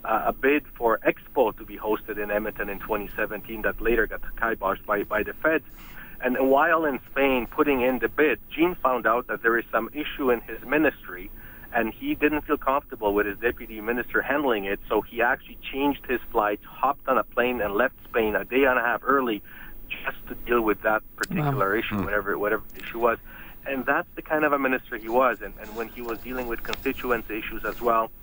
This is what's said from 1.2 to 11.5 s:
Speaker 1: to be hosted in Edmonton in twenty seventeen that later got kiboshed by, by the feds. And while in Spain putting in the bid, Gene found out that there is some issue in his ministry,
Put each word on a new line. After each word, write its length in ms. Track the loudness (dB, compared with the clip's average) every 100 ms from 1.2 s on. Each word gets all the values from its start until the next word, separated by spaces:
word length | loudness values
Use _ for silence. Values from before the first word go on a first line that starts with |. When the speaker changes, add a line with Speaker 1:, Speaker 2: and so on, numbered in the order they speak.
| -4 2 2 2
Speaker 1:
to 60 | -10
be 120 | -8
hosted 400 | -2 -2 -2 -6
in 100 | 0
Edmonton 380 | 0 -2 -4 -6
in 100 | -6
twenty 300 | -2 -4 -2 -4
seventeen 460 | -4 -4 -8 -4
that 160 | -4 0
later 240 | 2 2 2
got 140 | -2 -6 -2
kiboshed 500 | -2 0 0 -2 0
by, 180 | 0
by 200 | 2 0
the 100 | -2
feds. 320 | 0 0 0 -2 -16 -14 -14 -14 -4
And 160 | -2 2 6
while 360 | 6 6 4 2
in 140 | 0 -4
Spain 360 | 2 4 4 0
putting 340 | 2 4 6
in 180 | 4 2
the 100 | 0
bid, 300 | 4 2 2 -4
Gene 260 | 2 2 4
found 300 | 0 2 2
out 200 | 2 0
that 140 | 0
there 140 | 2 2
is 80 | 2
some 180 | -2 -2
issue 380 | -6 -6 -2 2
in 100 | 2
his 200 | 0 -10 0
ministry, 640 | 4 4 2 -12 -12 -12 -14 -14